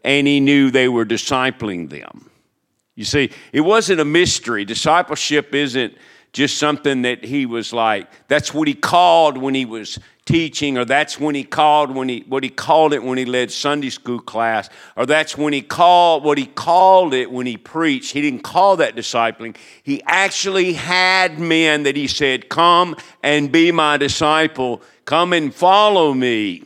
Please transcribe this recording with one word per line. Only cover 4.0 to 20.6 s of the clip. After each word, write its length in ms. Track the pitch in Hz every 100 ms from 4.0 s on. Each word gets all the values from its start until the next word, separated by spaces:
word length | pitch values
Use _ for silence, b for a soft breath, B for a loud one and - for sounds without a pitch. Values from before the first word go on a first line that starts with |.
a 40 | 147
mystery. 600 | 160 185 - - 110 101
Discipleship 920 | 113 156 165 180 151 - 147 139 147
isn't 420 | 143 127 117 - b b b
just 280 | - 139 -
something 440 | 147 147 147 131
that 220 | 123 120 107
he 220 | 139 131
was 260 | 117 107
like, 340 | 120 113 104 90 b _
that's 260 | 147 -
what 140 | 147 151
he 60 |
called 640 | 139 - 175 180 165 156 131
when 180 | 135 135
he 100 | 123
was 320 | 110 101 - b b -
teaching, 500 | 165 160 - 147 131
or 80 |
that's 360 | 120 139 151 -
when 160 | 147 139
he 80 |
called 520 | - - 151 151 143 135
when 140 | 131
he, 160 | 120 -
what 160 | 135
he 60 | 170
called 440 | - - 156 156
it 100 | 147
when 120 | 123 127
he 80 |
led 280 | 123 127 123
Sunday 400 | - 147 147 135
school 280 | - 123 120
class, 500 | - 110 113 110 - B B -
or 80 | 127
that's 320 | 151 151 -
when 160 | 151
he 80 | 143
called, 640 | - - 175 175 175 156
what 140 | 147 143
he 100 | 131
called 680 | - - 170 190 190 175
it 180 | 131 120
when 140 | 127 127
he 100 | 110
preached. 560 | - 160 165 131 -
He 100 | 143
didn't 200 | 147 127
call 340 | - 175 196 185
that 180 | 131 113
discipling. 600 | 110 120 113 110 113 - B B
He 180 | - 143 -
actually 680 | 175 196 - 196 190